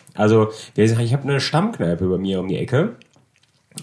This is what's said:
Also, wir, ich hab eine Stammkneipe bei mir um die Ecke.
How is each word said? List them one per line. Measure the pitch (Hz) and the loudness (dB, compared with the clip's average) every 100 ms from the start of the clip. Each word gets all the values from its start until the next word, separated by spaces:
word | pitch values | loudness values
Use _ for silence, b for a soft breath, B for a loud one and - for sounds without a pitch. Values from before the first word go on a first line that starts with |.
| - | -16
Also, | - 104 110 107 B B | 0 4 4 2 B B
wir, | - 110 113 | 0 2 2
ich | 117 | 0
hab | 139 | 0
eine | 135 139 | 0 -2
Stammkneipe | - 151 214 220 85 85 92 | 0 0 0 -2 -2 0 0
bei | 90 | 0
mir | 95 92 | -2 -4
um | 95 | -2
die | 80 | -4
Ecke. | - 127 214 - _ _ _ _ _ _ _ - | 0 0 0 -6 _ _ _ _ _ _ _ -20